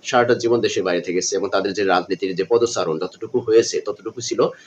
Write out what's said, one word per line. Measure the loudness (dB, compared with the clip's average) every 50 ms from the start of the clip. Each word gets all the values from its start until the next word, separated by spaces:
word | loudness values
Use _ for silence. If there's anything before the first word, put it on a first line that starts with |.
| -10
সারাটা | 0 2 2 4 4 2
জীবন | 2 2 2 2 2
দেশের | 2 0 -2 0 0
বাইরে | 0 0 0 -2
থেকেছে | -2 -2 -2 -2 -2 -2
এবং | -2 -2 0
তাদের | -2 -2 -2 -2 -2
যে | 0 2
রাজনীতির | 2 2 2 2 0 -4 -4 -2 -4 -2
যে | -4 0
পদচারণ | 2 2 2 2 2 0 -2 -2 -2 -2 -4
যতটুকু | -4 -8 -8 -12 -14 -4 -4 -4
হয়েছে, | 0 4 4 4 4 4 -2 -4
ততটুকু | -4 -4 -8 -8 -10 -12 -12 -10
ছিল | -8 -6 0 0 0 0 -2 -8 -18